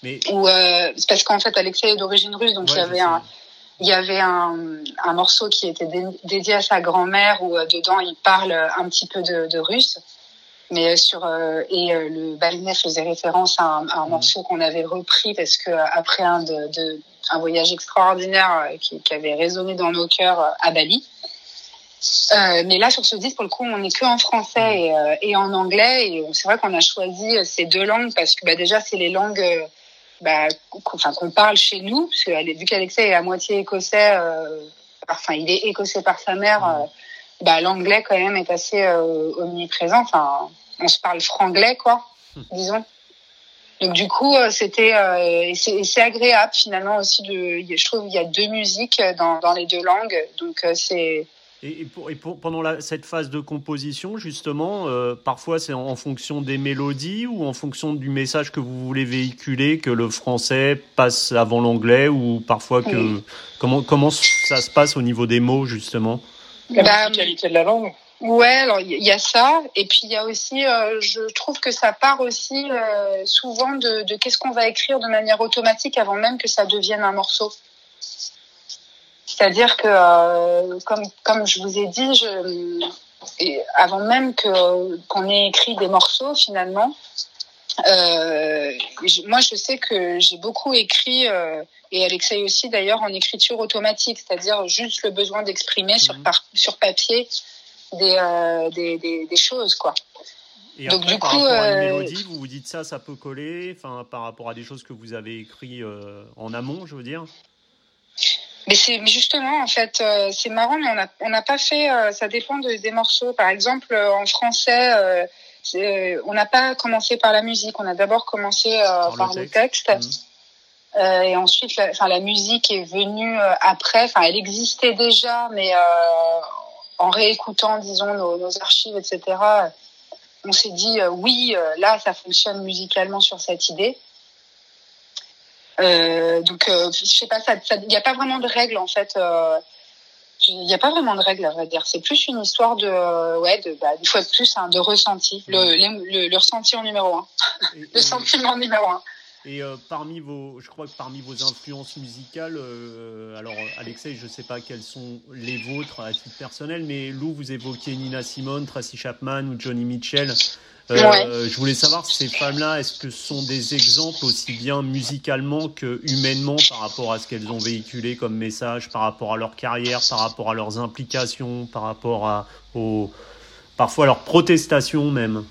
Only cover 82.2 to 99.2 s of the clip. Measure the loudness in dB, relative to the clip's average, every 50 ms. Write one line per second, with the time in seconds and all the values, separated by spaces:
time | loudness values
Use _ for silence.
82.2 | 4 2 -4 -4 -4 -4 -6 -6 -6 -6 -4 -4 -6 -6 -8 -12 -20 _ _ _
83.2 | -20 -20 -6 -4 -4 -2 -2 -4 -6 -2 4 4 4 4 4 -2 0 2 2 2
84.2 | 2 0 -2 -2 0 2 4 4 4 4 4 2 0 -4 -6 -8 -8 _ -4 -2
85.2 | -2 0 2 2 2 2 2 2 0 0 0 -2 -2 2 4 4 4 4 0 -2
86.2 | -4 -2 0 0 0 0 0 -4 -4 -4 0 0 0 0 -2 -6 -18 -18 -12 -12
87.2 | -12 -12 _ -16 -16 _ _ _ _ _ -8 0 2 4 4 4 4 2 2 0
88.2 | 0 0 0 -2 0 0 -2 -2 -2 -4 -6 -6 -8 -10 -10 -8 0 0 0 0
89.2 | 2 2 2 2 2 2 0 -4 -6 -6 -6 -6 -4 -4 -2 -2 -2 -2 0 2
90.2 | 2 2 2 0 -8 -8 -8 -6 -4 0 0 0 0 2 0 0 0 0 0 0
91.2 | 0 0 0 -2 -2 -4 -6 -8 -10 _ _ -20 _ _ -2 -2 0 0 0 -2
92.2 | -2 -2 -2 -2 -2 0 -2 -2 -2 -2 -2 -2 0 0 0 0 -2 -4 -4 -4
93.2 | -4 -4 0 0 0 0 0 -2 -6 -4 -4 -2 0 0 0 0 -4 -4 -6 -8
94.2 | -6 -8 -8 -6 -2 -2 -2 -2 -2 -2 -2 -2 -2 -4 -6 -4 -4 -4 -2 -2
95.2 | -4 -2 -2 -6 -6 -6 -4 -6 -4 -4 -2 -2 0 2 2 4 4 2 2 0
96.2 | -2 0 0 0 -2 _ _ 0 0 0 0 0 0 0 0 0 0 0 0 0
97.2 | 0 -2 -8 -10 -10 -10 -20 -20 -20 -20 -20 -20 -18 -14 -6 0 2 2 4 4
98.2 | 4 2 2 2 0 0 0 0 -2 -2 -2 -2 -4 -4 -4 -4 -4 -4 -4 -4